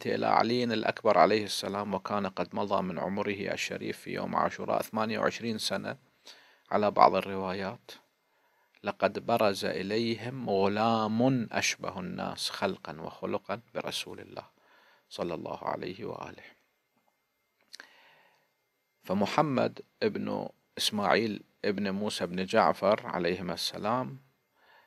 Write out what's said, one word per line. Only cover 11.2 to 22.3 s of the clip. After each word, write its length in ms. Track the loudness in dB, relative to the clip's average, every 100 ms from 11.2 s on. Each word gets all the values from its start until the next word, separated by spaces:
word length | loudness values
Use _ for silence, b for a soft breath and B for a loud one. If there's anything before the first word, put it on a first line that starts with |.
| 4 2 0
أشبه 480 | 0 0 -2 -6 -8
الناس 500 | -8 -6 -6 -4 -6
خلقا 500 | -2 -2 -4 -10 -12
وخلقا 600 | -12 -8 -6 -6 -6 -8 -8
برسول 460 | -8 -6 -8 -8 -14
الله 260 | -14 -16 -16 _ b b b b _
صلى 240 | -6 -4
الله 300 | -4 -6 -6
عليه 400 | -4 -4 -6 -8
وآله. 400 | -10 -10 -12 -14 -20 _ _ _ _ _ _ _ _ _ _ _ _ B B B B B B B B _ _ _ _ _
فمحمد 800 | -4 0 2 2 2 2 0 -2 -16 _
ابن 460 | -2 0 -4 -4 -6 -12 _ -4
إسماعيل 640 | -2 2 4 4 2 -4 -10 _
ابن 260 | -2 0 -2
موسى 360 | -2 -4 -2
بن 180 | -4